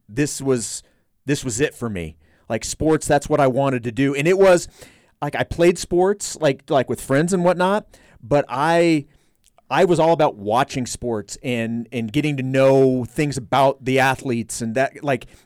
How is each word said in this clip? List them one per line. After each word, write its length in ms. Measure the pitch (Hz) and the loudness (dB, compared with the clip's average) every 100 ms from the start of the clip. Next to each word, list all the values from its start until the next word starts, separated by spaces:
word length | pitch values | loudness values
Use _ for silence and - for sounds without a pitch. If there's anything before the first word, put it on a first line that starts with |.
| - | -10
this 320 | 107 147 - | -4 -4 -4
was, 400 | 135 127 110 - _ _ _ _ - | -2 -2 -4 -12 _ _ _ _ -6
this 180 | 143 | -4
was 160 | 135 110 | -4 -4
it 140 | 143 - | -4 -4
for 140 | 117 | -8
me. 280 | 95 80 - _ _ - | -6 -10 -14 _ _ -8
Like, 140 | 113 | -8
sports, 420 | - - 156 156 - | -6 -4 0 0 2
that's 200 | 143 - | -2 0
what 100 | 147 | 0
I 80 | 135 | 2
wanted 360 | 127 139 127 | 2 -2 -2
to 80 | 117 | -4
do. 240 | 110 139 139 | -2 -2 0
And 120 | 156 | 0
it 100 | 190 | 4
was, 300 | 196 175 - - - _ _ - | 6 6 0 -18 -20 _ _ -10
like, 140 | 147 117 | -8 -4
I 80 | |
played 340 | 127 - 170 175 | -4 2 2 2
sports, 580 | - 175 190 202 - - | -2 0 2 0 -6 -2
like, 260 | 151 135 - | -2 -2 0
like, 200 | 143 123 | 0 0
with 100 | 117 | -4
friends 300 | - 135 170 | 0 0 2
and 100 | 190 | 0
whatnot, 420 | 175 175 185 208 - - _ _ | 0 2 0 -2 -4 -20 _ _
but 200 | 107 143 - | -2 0 0
I, 560 | 123 156 170 170 156 - _ _ _ _ _ - | -2 2 2 4 2 -2 _ _ _ _ _ -4
I 160 | 139 180 | 0 2
was 140 | 170 | 4
all 140 | 165 | 2
about 220 | 151 151 104 | 4 0 -2
watching 500 | 101 117 139 135 120 | -2 0 0 -4 -8
sports 500 | - 123 110 101 - | -8 -6 -6 -8 -10
and, 440 | 135 120 113 117 117 | -6 -4 -4 -6 -6
and 200 | 127 113 | -8 -4
getting 260 | 143 147 139 | -2 -2 -4
to 60 | |
know 600 | 131 135 135 135 135 127 117 | -2 4 6 6 4 2 -4
things 320 | - 147 135 | -4 -2 -4
about 480 | 107 131 139 - 127 | -2 2 2 0 -2
the 140 | 131 | 0
athletes 600 | 131 131 139 117 113 - | 2 0 -4 -6 -6 -8
and 120 | 113 113 | -6 -2
that, 280 | 135 135 | -4 -4
like, 240 | 143 127 - - | -4 -4 -6 -20